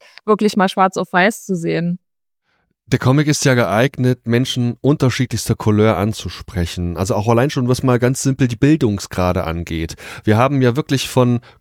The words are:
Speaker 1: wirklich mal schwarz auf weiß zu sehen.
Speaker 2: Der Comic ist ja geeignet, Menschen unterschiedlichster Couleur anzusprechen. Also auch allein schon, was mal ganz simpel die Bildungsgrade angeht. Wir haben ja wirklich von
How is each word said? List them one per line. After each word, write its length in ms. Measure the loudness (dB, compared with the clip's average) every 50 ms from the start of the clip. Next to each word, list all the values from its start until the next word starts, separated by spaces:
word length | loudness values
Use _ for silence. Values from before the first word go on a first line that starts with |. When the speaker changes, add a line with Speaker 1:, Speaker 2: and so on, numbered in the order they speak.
| -16 -20 _ -10 _
Speaker 1:
wirklich 300 | 0 0 2 2 0 2
mal 140 | 2 0 0
schwarz 280 | 2 2 0 0 0
auf 140 | -4 -6 -2 2
weiß 320 | 2 2 2 0 -4 -6
zu 100 | -6 -6
sehen. 420 | -4 -2 -2 -2 -2 -2 -4 -4 -6 _ _ _ _ _ _ _ _ _ _ _ _ _ _ _ _ _
Speaker 2:
Der 120 | -4 -2 0
Comic 280 | 2 2 2 2 2
ist 180 | 0 0 0 2
ja 80 | 2 2
geeignet, 760 | 2 2 2 2 2 0 0 0 0 0 0 0 -2 _
Menschen 480 | 0 0 0 0 -2 -2 -2 -2 -2 -4 -2
unterschiedlichster 760 | 0 0 2 2 2 0 0 0 -2 -2 -2 -4 -2 -2 -4
Couleur 400 | 0 0 2 2 4 4 4 2
anzusprechen. 1040 | 2 0 -2 -4 -6 -10 -12 -14 -14 -18 -8 -4 -4 -4 -4 -4 -6 -6 -4 -4
Also 180 | -4 -4 -2 -2
auch 140 | 0 0 2
allein 200 | 2 2 2 0
schon, 200 | 0 -2 0 0
was 140 | 0 0 2
mal 160 | 0 2 2
ganz 220 | 2 0 0 0
simpel 280 | -2 -2 0 0 0 -2
die 80 | 0
Bildungsgrade 880 | 0 2 2 2 2 2 0 -2 -2 -6 -6 -4 -2 0 0 0 -2 -4
angeht. 500 | -4 -6 -6 -6 -6 -6 -6 -6 -8 -10 -14 -18 -18 -18 -6 0
Wir 100 | 0 2
haben 260 | 4 2 2 2 2
ja 140 | 2 2 2
wirklich 320 | 0 -2 -2 -4 -4 -4
von 320 | -2 0 2 2 2 2 0 -4 -10 _ _